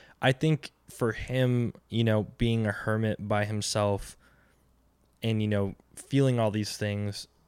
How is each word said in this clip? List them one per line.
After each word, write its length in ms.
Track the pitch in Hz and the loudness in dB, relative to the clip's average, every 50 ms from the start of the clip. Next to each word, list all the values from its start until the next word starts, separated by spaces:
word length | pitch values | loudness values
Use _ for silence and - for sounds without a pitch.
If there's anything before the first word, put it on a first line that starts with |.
| - - - - | -20 -20 -10 -2
I 100 | - 127 | 0 0
think 400 | 131 - 156 160 156 - - - _ _ _ - | 2 2 2 2 2 2 -2 -8 _ _ _ -16
for 220 | - - 127 113 | -6 -2 -2 -2
him, 600 | 107 - - - 123 131 131 123 123 120 120 110 - - _ - | -2 -4 -6 -4 0 2 2 2 2 2 0 -2 -4 -8 _ -4
you 140 | - 113 117 | 0 0 2
know, 200 | 113 110 107 104 - - - | 4 4 2 0 -2 -2 -2
being 280 | 117 117 113 113 110 | 0 2 2 2 0
a 60 | 107 | 0
hermit 560 | 101 - - 113 110 110 110 110 - - 104 104 | -2 -2 -2 -2 0 0 0 -2 -2 -2 -2 -2
by 180 | 107 104 104 | 0 0 0
himself 720 | 104 107 104 101 - - 110 104 101 101 98 - - - _ _ - _ _ _ _ _ _ _ _ _ _ _ _ _ _ _ _ _ - | 0 -2 -4 -4 -2 0 2 2 2 0 0 -4 -10 -16 _ _ -20 _ _ _ _ _ _ _ _ _ _ _ _ _ _ _ _ _ -6
and, 200 | - 113 110 107 | -4 -2 0 0
you 60 | 107 107 | 0 2
know, 280 | 104 101 101 98 - - - _ - | 2 0 0 -2 -4 -10 -18 _ -20
feeling 440 | - - - - 139 139 131 123 120 | -20 -8 0 2 4 4 4 4 2
all 100 | 113 107 | 2 0
these 260 | 101 107 104 - - - | 0 0 -2 -4 -4 -4
things 500 | 107 104 101 104 104 101 101 - - - _ _ _ | -4 -2 -2 -2 -4 -4 -6 -8 -12 -16 _ _ _